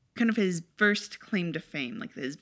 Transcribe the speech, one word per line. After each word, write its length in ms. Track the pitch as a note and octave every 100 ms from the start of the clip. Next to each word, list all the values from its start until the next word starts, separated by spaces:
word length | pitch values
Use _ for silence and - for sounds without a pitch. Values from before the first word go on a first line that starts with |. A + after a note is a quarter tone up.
| _
Kind 160 | - A#3
of 60 | A3
his 260 | F#3+ E3+ - -
first 420 | G#3 G#3 - -
claim 320 | - G3+ F3
to 80 | D#3+
fame, 380 | - D3+ B2 -
like, 160 | -
his 240 | - C3 D3